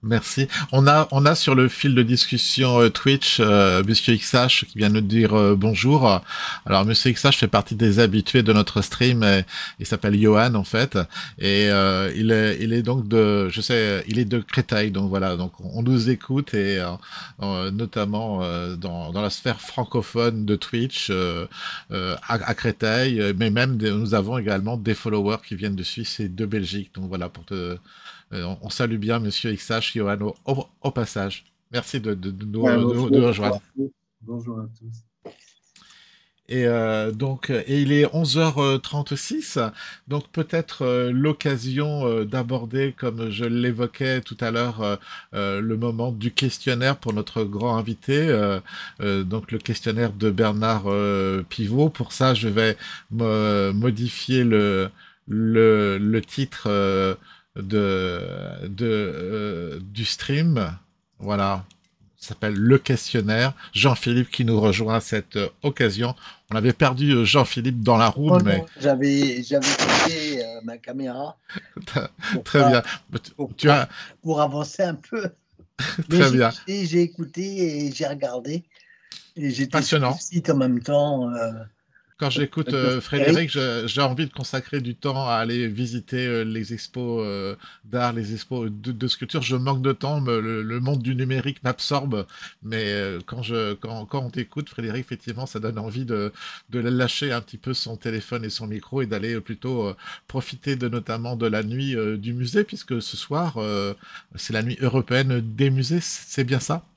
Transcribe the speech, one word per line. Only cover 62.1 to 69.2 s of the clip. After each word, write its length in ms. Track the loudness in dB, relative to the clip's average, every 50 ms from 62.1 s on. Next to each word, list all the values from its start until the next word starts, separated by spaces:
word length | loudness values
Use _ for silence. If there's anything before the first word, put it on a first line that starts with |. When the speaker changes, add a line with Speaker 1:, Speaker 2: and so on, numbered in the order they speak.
| _ _
Speaker 1:
Ça 100 | -14 -14
s'appelle 260 | -10 -4 -4 -2 0
Le 220 | 2 6 6 6 6
Questionnaire. 720 | 6 2 -2 0 0 -2 -2 -2 0 2 2 2 2 0 0 -6 -16 -8 -2
Jean-Philippe 580 | 2 4 4 4 2 0 0 2 2 0 0
qui 120 | 0 0 2
nous 160 | 4 4 4
rejoint 360 | 4 4 4 2 0 0 0
à 40 | -2
cette, 340 | -2 -2 -4 -4 -4 _ -4
euh, 140 | -4 -4 -4 _ _
occasion. 540 | -4 -4 0 2 2 2 2 0 -2 -4 -4 -6 -12 -20 -20 _ _ _
On 40 | -4
avait 180 | 2 2 2 4
perdu, 380 | _ 2 2 4 2 2 4
euh, 140 | 4 4 4
Jean-Philippe 560 | 4 6 4 4 4 0 -2 -2 -2 -2 0
dans 140 | 4 4 6
la 120 | 6 6 4
roue, 200 | 4 2 4 6
Speaker 3:
Oh 80 | 6 6
non, 40 | 6
Speaker 1:
mais 220 | 4 2 2 0 -6 -12 -2
Speaker 3:
j'avais, 640 | 0 2 2 2 2 2 2 2